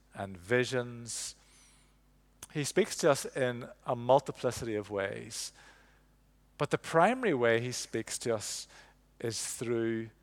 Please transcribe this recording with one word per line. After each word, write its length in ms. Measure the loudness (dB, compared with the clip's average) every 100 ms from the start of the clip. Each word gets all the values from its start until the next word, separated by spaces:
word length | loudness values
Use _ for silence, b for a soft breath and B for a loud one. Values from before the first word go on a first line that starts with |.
| _ -10
and 220 | -10 -8
visions. 1000 | 2 2 2 -2 -4 -10 -10 -8 -10 -12 b b b b b b _ _ _ -20 -10
He 100 | -6
speaks 320 | 0 2 2 4
to 140 | 4
us 140 | 4 0
in 420 | -2 -2 -2 -8 -12 -6
a 100 | -2
multiplicity 800 | 6 6 4 -4 -2 -2 -4 -4
of 140 | -4
ways. 640 | -2 -4 -4 -10 -10 -10 b b b b b b b _ _ _ -4
But 140 | -2
the 60 | -2
primary 560 | 2 6 6 4 0
way 260 | 4 4 4
he 100 | 2
speaks 460 | -6 -6 -6 -4 -4
to 140 | -2
us 340 | -2 -2 -10 -12 B B B _ -8
is 200 | -6 -4 -6
through 640 | -6 -2 0 0 -2 -6 _